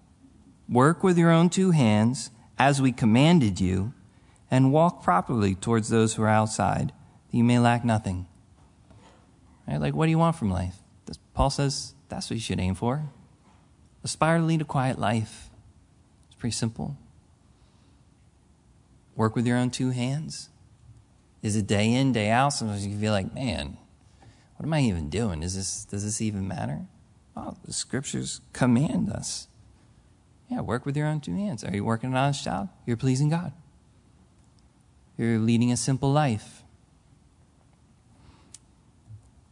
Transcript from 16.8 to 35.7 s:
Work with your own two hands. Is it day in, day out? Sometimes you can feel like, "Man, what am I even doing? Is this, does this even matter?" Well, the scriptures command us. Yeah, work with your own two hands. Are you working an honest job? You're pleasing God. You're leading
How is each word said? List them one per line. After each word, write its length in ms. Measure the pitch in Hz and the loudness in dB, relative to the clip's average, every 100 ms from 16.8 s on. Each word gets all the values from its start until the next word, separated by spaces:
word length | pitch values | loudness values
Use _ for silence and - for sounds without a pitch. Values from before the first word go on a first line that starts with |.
| - 143 - - _ _ _ _ _ _ _ _ _ _ _ _ _ _ _ _ _ _ _ - | -10 -10 -16 -20 _ _ _ _ _ _ _ _ _ _ _ _ _ _ _ _ _ _ _ -2
Work 200 | 110 113 | -2 0
with 120 | 120 | 0
your 100 | 123 | 0
own 140 | 123 | -2
two 180 | 123 131 | -2 -4
hands. 600 | 123 123 143 151 - - _ _ _ - - _ _ _ _ | -2 -4 -4 -8 -12 -16 _ _ _ -20 -20 _ _ _ _
Is 140 | 113 107 | -4 -2
it 100 | 101 | 0
day 260 | 104 107 | 2 2
in, 220 | 123 135 | 2 2
day 160 | 117 104 | 2 2
out? 240 | 113 139 | 2 2
Sometimes 320 | - 113 101 101 | 0 -6 -6 -6
you 60 | |
can 100 | 101 | -4
feel 100 | 107 | 0
like, 220 | 104 92 | 0 -2
"Man, 440 | - 127 80 73 - _ _ _ _ - _ _ _ | -4 -6 -4 -8 -12 _ _ _ _ -20 _ _ _
what 80 | 139 | -4
am 80 | |
I 80 | 160 | 0
even 280 | 127 87 73 | 0 0 -4
doing? 320 | 87 104 80 | -4 -4 -4
Is 140 | 85 95 | -6 -6
this, 300 | 95 - - | -8 -10 -10
does 180 | 101 | -8
this 180 | 101 107 | -6 -4
even 260 | 110 101 95 | -4 -4 -6
matter?" 380 | - 113 151 185 _ _ _ _ - | -6 -6 -8 -12 _ _ _ _ -16
Well, 220 | - - - | -14 -16 -12
the 80 | |
scriptures 680 | - - 123 143 131 131 - - | -10 -6 -8 -6 -8 -8 -12 -16
command 560 | - 127 120 147 - - | -2 2 4 2 -2 -4
us. 360 | - - - - _ - _ _ _ _ _ _ _ _ | -6 -10 -12 -14 _ -20 _ _ _ _ _ _ _ _
Yeah, 120 | 247 | -8
work 240 | 135 117 - | -4 -4 -4
with 100 | 143 | -4
your 120 | 151 | -2
own 120 | 151 | -4
two 160 | 143 175 | -6 -6
hands. 280 | 208 120 | -6 -6
Are 100 | - | -6
you 100 | 95 | -4
working 280 | 107 113 127 | -2 -2 0
an 40 | 131 | 0
honest 280 | 139 139 | 0 0
job? 260 | - 180 196 - - | -4 -6 -6 -12 -6
You're 120 | 117 | -2
pleasing 320 | 135 127 147 | 0 2 2
God. 240 | 165 - - - _ _ _ _ _ _ _ _ _ _ _ _ _ _ - | 0 -4 -12 -20 _ _ _ _ _ _ _ _ _ _ _ _ _ _ -4
You're 220 | 113 113 | 0 0
leading 320 | 113 117 120 | 2 2 2